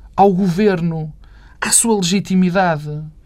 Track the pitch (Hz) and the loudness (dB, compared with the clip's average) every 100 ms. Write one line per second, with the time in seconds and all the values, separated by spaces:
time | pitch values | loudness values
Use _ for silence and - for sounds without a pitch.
0 | - - 202 180 196 165 214 180 170 160 | -10 2 2 4 0 2 2 2 -2 -4
1 | 156 - - - - - - - 233 214 | -8 -14 -20 -20 -20 -10 -2 0 2 0
2 | 175 196 - 190 180 185 180 151 151 151 | 0 -2 0 2 2 2 0 -2 -6 -10
3 | 156 - | -12 -18